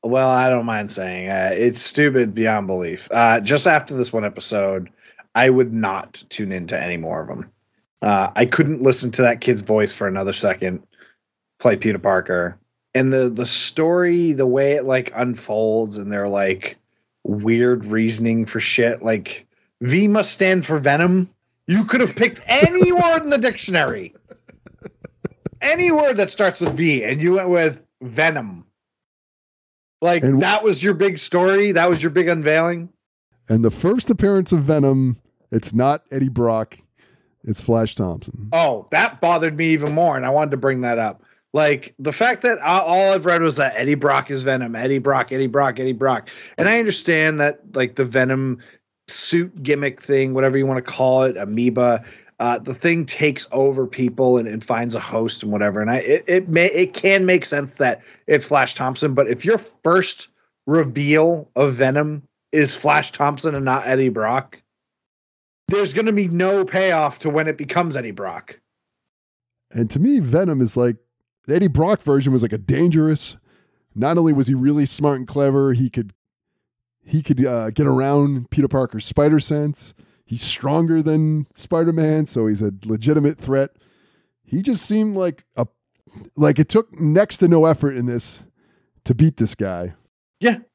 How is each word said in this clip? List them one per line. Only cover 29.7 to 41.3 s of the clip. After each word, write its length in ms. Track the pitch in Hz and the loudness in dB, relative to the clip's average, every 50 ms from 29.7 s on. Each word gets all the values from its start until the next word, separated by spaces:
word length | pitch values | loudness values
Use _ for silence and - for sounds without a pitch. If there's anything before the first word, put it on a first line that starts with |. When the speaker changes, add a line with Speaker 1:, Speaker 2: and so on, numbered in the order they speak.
| _ _ _ _ _ _ | _ _ _ _ _ _
Speaker 1:
Like, 220 | - 170 175 170 143 | 0 0 0 2 2
Speaker 2:
And 180 | 131 139 135 | 2 4 4
Speaker 1:
that 220 | 185 180 202 214 214 | 2 2 0 2 2
was 180 | 220 185 135 | 0 0 2
your 140 | 156 202 196 | 0 0 0
big 240 | 156 196 196 180 151 | 2 0 0 0 -4
story? 540 | - - - 180 180 190 196 196 202 208 190 | -10 -2 0 2 2 4 4 2 2 2 2
That 140 | 165 170 180 | 2 2 2
was 140 | 175 156 | 2 0
your 80 | - 165 | 0 0
big 180 | 143 175 180 165 | 0 2 2 2
unveiling? 640 | 175 165 151 151 151 160 165 170 175 170 170 175 _ _ _ _ _ _ _ _ _ _ _ _ | 0 0 0 2 2 2 2 0 -2 -6 -10 -14 _ _ _ _ _ _ _ _ _ _ _ _
Speaker 2:
And 160 | 110 113 113 | 0 2 2
the 60 | 113 | 2
first 400 | - - - 170 220 254 - - | 0 2 0 0 0 0 0 0
appearance 420 | 240 - - 196 202 196 185 - | 0 2 2 2 2 2 2 2
of 120 | - 165 143 | 0 0 2
Venom, 540 | 135 156 151 139 139 135 135 131 127 120 - _ _ _ _ _ _ | 2 2 4 4 4 2 2 2 0 -2 -4 _ _ _ _ _ _
it's 220 | - 113 - - 107 | -4 -4 -4 -2 -2
not 300 | 113 127 135 147 151 _ _ | 0 2 2 0 -2 _ _
Eddie 200 | 139 135 135 131 | -4 -2 -2 -2
Brock, 500 | 123 123 120 117 113 110 110 - - _ _ _ _ _ _ _ _ _ _ _ _ _ _ | 0 0 0 0 0 0 -2 -6 -10 _ _ _ _ _ _ _ _ _ _ _ _ _ _
it's 180 | - 104 - | -8 -8 -6
Flash 320 | - - 117 113 113 107 - | -2 0 0 2 0 -2 -4
Thompson. 540 | - 107 90 85 - - - - - 104 104 | -4 -6 -6 -6 -8 -12 -16 -16 -14 -10 -4
Speaker 1:
Oh, 360 | 135 165 165 147 127 104 - _ | 0 0 2 2 0 -4 -8 _
that 300 | - 156 202 233 208 - | 0 0 0 0 -2 -2
bothered 340 | - 170 175 165 160 165 151 | 0 0 2 2 0 -2 -2
me 120 | 147 165 165 | -2 0 0
even 240 | 160 151 143 151 151 | 0 0 0 -2 0
more, 220 | 156 170 170 147 | 0 0 0 0
and 100 | 135 127 | 0 -2
I 40 | 127 | 0
wanted 200 | 135 147 156 147 | 0 0 0 0
to 60 | 139 131 | -2 -2
bring 240 | 123 139 135 127 | 0 -2 -2 0
that 160 | 123 120 120 117 | -2 -2 -2 -2
up. 240 | 113 107 98 _ _ _ | -2 -4 -6 _ _ _